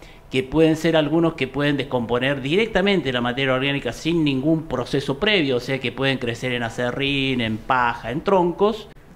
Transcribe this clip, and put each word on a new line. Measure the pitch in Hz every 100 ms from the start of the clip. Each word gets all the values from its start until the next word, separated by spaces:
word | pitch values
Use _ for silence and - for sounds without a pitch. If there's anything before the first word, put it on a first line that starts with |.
| - - -
que | 131
pueden | 131 147 160 156
ser | 170 160
algunos | 147 160 165
que | 160 127
pueden | 139 143 139
descomponer | 127 127 113 120 131 143
directamente | 127 175 226 190 196 190 135
la | 127
materia | 120 123 135
orgánica | 127 139 139 120
sin | 113 156 170
ningún | 151 131 147 160
proceso | 151 123 120 143 139 135
previo, | 214 208 143 123
o |
sea | 117 135
que | 123
pueden | 117 135 127
crecer | 120 113 127
en | 123
acerrín, | 117 120 123 123 139 139 135 123
en | 113 110
paja, | - 127 120 117 113
en | 135
troncos, | 208 196 175 160 202 220 - - -